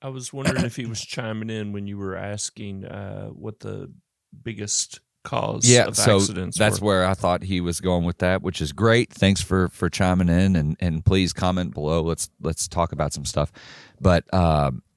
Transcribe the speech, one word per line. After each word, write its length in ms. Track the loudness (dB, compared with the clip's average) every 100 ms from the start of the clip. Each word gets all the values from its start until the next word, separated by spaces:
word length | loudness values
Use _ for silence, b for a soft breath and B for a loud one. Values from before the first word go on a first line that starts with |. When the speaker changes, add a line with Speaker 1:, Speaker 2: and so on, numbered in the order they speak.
Speaker 1:
I 80 | -14
was 240 | -12 -12
wondering 320 | -4 -2 0
if 120 | -2 -4
he 100 | -8
was 160 | -8
chiming 460 | -10 -8 -6 -6 -6
in 220 | -6 -6
when 140 | -6 -8
you 120 | -8
were 180 | -6 -6
asking, 720 | -8 -8 -10 -10 -12 -12 -12
uh, 420 | -12 -10 -10 -12
what 300 | -12 -14 -12
the 320 | -12 -12 -12 -18 _ _ _ -16
biggest 580 | -12 -8 -4 -4 -4 -10 _ _
cause 440 | -6 -4 -2 2 6
Speaker 2:
Yeah, 180 | 6 6
Speaker 1:
of 80 | 2
Speaker 2:
so 200 | 4 4
Speaker 1:
accidents 400 | 2 -2 -4 0
Speaker 2:
that's 240 | 2 2
Speaker 1:
were. 60 | 2 4
Speaker 2:
where 40 |
I 80 | 2
thought 280 | 2 0 0
he 180 | 0 -2
was 200 | -2 -2
going 240 | 0 2
with 140 | 0 0
that, 220 | 0 0
which 180 | -2 -4
is 100 | -4
great. 400 | 2 4 4 2
Thanks 300 | 2 2 2
for, 260 | 2 2 2
for 220 | 0 -2
chiming 380 | 2 2 4 4
in, 260 | 4 4 4
and, 200 | 0 0
and 240 | -2 0
please 280 | 2 2 2
comment 420 | 0 -2 0 -4
below. 260 | -4 0 0
Let's, 280 | 0 -4 -6 -8
let's 280 | -6 -4 -4
talk 240 | -2 -2
about 200 | -2 -4
some 120 | -4
stuff. 280 | -4 -2 -2 -6 B B B B
But, 320 | 4 4 2
um, 500 | 2 4 4 2 -2 -12